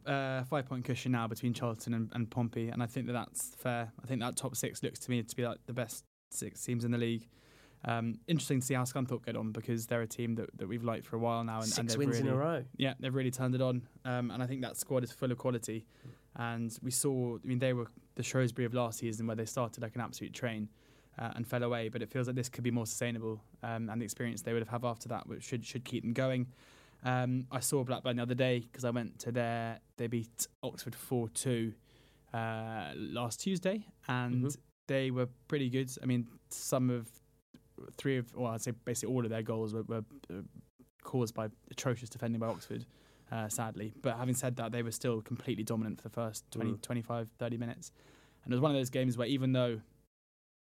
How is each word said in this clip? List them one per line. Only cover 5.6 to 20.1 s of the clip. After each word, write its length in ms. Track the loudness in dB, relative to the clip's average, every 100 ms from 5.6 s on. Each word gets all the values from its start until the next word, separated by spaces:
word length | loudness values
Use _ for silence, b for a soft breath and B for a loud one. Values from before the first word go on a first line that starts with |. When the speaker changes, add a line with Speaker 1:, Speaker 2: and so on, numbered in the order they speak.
| -6
Speaker 1:
the 60 |
best 300 | -4 -4 -6 -14 _ _
six 320 | -6 -6 -6
teams 220 | -2 0
in 60 | 2
the 80 | 2
league. 280 | 2 0 -4 B B B B B -2
Um, 320 | 0 0 -2 2
interesting 340 | 2 4 2
to 60 | 4
see 80 |
how 80 | 2
Scunthorpe 420 | 2 0 0 -2
get 120 | -2 -2
on, 140 | -2
because 340 | -2 0 0 2
they're 160 | 0
a 40 | 0
team 280 | -2 0
that, 160 | 0 -2 -6
that 100 | -4
we've 160 | 0
liked 220 | 0 -2 -2
for 100 | 0
a 20 |
while 240 | 2 2
now, 140 | 0 -2
and, 80 | 0
Speaker 2:
Six 120 | 0
Speaker 1:
and 100 | 2
they've 80 | 2
Speaker 2:
wins 220 | 4 4
in 80 | 4
Speaker 1:
really, 100 | 4
Speaker 2:
a 40 |
row. 240 | 2 0 -2 0
Speaker 1:
yeah, 180 | 0 2
they've 160 | 0
really 160 | 2 2
turned 240 | 2 2
it 80 | 4
on, 240 | 4 2 -2 -8
um, 260 | -2 0 0
and 100 | -2
I 40 | -2
think 140 | -2
that 140 | -4 -4
squad 280 | 0 2
is 80 | 2
full 180 | -2 -2
of 60 | 0
quality. 480 | 0 0 -2 -6 -6 B -18 B B -4
And 400 | -2 -2 -4 -4
we 80 | -2
saw, 460 | 2 2 2 2 -2
I 100 | 0
mean, 140 | 2
they 120 | 4
were 140 | 2 -2 -10 -10 -6
the 60 |
Shrewsbury 440 | 0 4 4 2 2
of 80 |
last 240 | 2 2 0
season, 280 | -2 0 0
where 100 | 0
they 100 | 0
started 360 | 0 0 -2
like 120 | -4
an 80 | -4
absolute 320 | -4